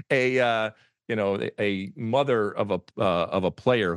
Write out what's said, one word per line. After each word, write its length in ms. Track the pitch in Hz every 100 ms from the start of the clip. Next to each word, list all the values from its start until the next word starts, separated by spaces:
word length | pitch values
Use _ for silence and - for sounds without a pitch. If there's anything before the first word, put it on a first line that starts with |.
| -
a, 260 | 135 127 127
uh, 320 | 120 113 110 - _ _ -
you 80 | 110
know, 240 | 101 101
a, 200 | - -
a 320 | 104 98 98 -
mother 560 | 113 131 135 120 104
of 180 | - 104
a, 100 | 92 - -
uh, 280 | 98 87
of 180 | 82 95
a 80 | 90
player 460 | - - 123 92